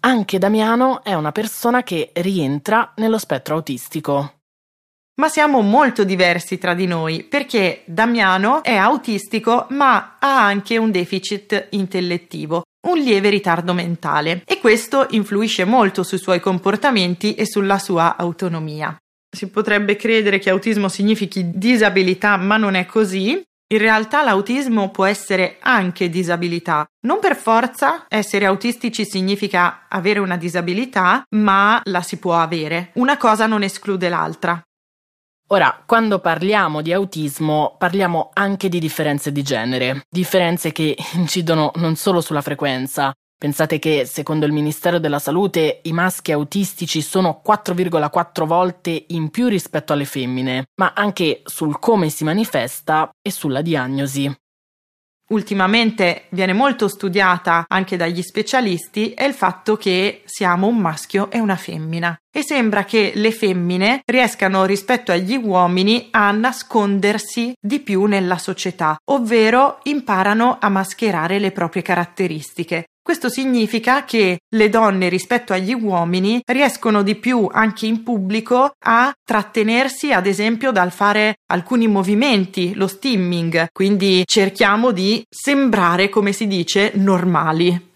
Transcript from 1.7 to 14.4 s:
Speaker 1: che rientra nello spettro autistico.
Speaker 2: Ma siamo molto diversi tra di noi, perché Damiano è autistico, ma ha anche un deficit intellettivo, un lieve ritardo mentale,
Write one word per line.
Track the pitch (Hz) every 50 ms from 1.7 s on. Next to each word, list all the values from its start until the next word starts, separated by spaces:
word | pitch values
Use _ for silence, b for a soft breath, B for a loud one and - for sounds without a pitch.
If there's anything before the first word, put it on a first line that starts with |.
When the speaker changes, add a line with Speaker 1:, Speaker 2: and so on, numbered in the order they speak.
| 240 247 247
Speaker 1:
che | - 180 160 - - _
rientra | 170 175 190 196 180 151 131 143 147 - - 214 226 233 - -
nello | - 220 220 220 220
spettro | - - 147 131 - - 151
autistico. | 160 156 - 135 123 - - - 160 147 147 143 143 143 143 - _ _ _ _ _ _ _ _ _ _ _ _ _ _ _ _ -
Speaker 2:
Ma | 294 311
siamo | 311 311 302 302 285 254
molto | 214 202 208 269 302 254 - - 202
diversi | 190 190 180 185 175 170 175 - - 185 175
tra | - 180 175
di | 175 190
noi, | 180 175 165 160 160 160 165 -
perché | - - 285 277 - - 220 190 180 - - -
Damiano | - 165 190 220 233 240 233 202 190 185 190 196 220 269 311 302
è | - 240
autistico, | 196 190 226 294 269 - - 214 196 - - - 220 226 226 233 247 - -
ma | 262 277 285 262 233 202 - - - _
ha | - 277 269 262 220
anche | 202 202 202 196 - 233 226
un | 226 220
deficit | 196 180 175 170 196 185 - - 202 202 - - 214 202 - -
intellettivo, | - 202 190 180 - 185 180 175 175 175 - _ - 160 156 151 160 170 170 - _ _ - 330
un | 359 330
lieve | 285 254 214 196 190 208
ritardo | 202 196 - 180 170 170 170 180 175
mentale, | 180 170 175 170 160 - 156 151 151 151 160 170 180